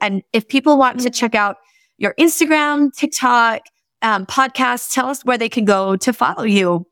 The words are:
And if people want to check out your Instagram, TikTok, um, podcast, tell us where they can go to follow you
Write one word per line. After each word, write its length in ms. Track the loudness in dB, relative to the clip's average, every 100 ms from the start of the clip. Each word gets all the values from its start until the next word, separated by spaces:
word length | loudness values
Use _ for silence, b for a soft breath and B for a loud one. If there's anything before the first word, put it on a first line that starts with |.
And 200 | -4 -4 -4
if 160 | -4 -2
people 280 | 0 4 4
want 220 | 4 0
to 80 | -4
check 240 | -2 -2
out 220 | 0 -2 -4 _ _ _ -6
your 160 | -4 2
Instagram, 760 | 2 2 0 2 0 0 0
TikTok, 680 | 0 -6 -2 0 2 2 0 -8 _ _ _
um, 240 | -2 -2 -2
podcast, 680 | -2 -2 0 -2 -2 -4
tell 160 | -4 -4
us 140 | -4
where 140 | -2 -2
they 120 | -2
can 140 | -2
go 320 | 2 2 0 -2
to 140 | -2
follow 320 | 0 -2 -2
you 440 | 0 2 2 0 -4